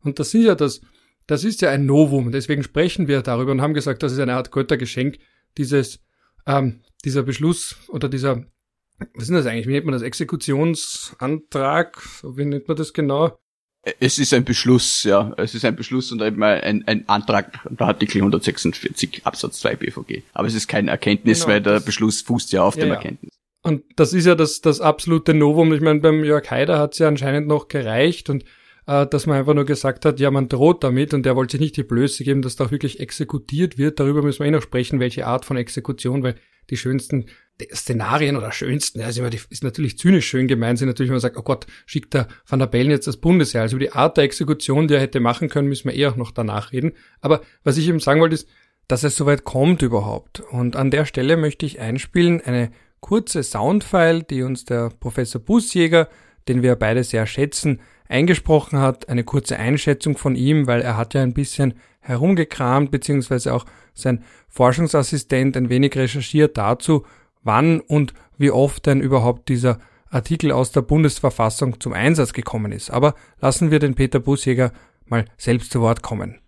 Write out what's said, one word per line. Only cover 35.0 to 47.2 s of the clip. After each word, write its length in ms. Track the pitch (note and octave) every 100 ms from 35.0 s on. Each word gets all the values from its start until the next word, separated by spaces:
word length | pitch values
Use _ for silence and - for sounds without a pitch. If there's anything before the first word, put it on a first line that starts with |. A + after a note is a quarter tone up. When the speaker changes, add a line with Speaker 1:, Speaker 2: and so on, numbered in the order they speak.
| B2+ B2 B2
Speaker 1:
Art 180 | B2 -
von 120 | C3
Exekution, 680 | A#2+ - - B2+ B2 C#3
weil 100 | B2+ A#2 _ _ -
die 60 | A#2+
schönsten 500 | B2+ C3 - C#3 A#2 - _ _ -
Szenarien 600 | - - A#2 A2 C#3+ C#3+ C#3+
oder 160 | G#2+
schönsten, 480 | - - D3 - A#2
ja, 80 | A2
ist 100 | A#2+
immer 120 | B2
die, 100 | A2+ -
ist 140 | -
natürlich 340 | C3 A#2 C#3 -
zynisch 300 | E3+ F#3+ -
schön 200 | B2+ B2+
gemeint, 300 | B2+ A#2 A#2+
sind 100 | C3+
natürlich, 200 | A#2+ B2+
wenn 60 | B2+
man 60 |
sagt, 160 | B2 -
"Oh 60 |
Gott, 240 | A2 C3+ - - -
schickt 280 | D3+ -
der 140 | C#3+ A2+ - _
Van 140 | C3+
der 60 | C3
Bellen 240 | A#2+ C3+
jetzt 180 | C#3+ -
das 100 | A#2
Bundesheer." 440 | D#3+ F3+ D3 A#2+
Also 160 | A2+ C3
über 80 | C3+
die 80 |
Art 240 | - D3 -
der 80 | C#3
Exekution, 640 | - D3 D3+ - C#3 D#3+
die 80 | C#3+
er 40 |
hätte 220 | C3+ C3+
machen 260 | A#2 A#2 D#3+
können, 220 | D3 C#3
müssen 180 | C3+ C#3
wir 80 | -
eh 120 | C#3+
auch 100 | A#2+
noch 140 | A2+
danach 420 | - A2 G#2 -
reden. 200 | B2+ D#3 - _ _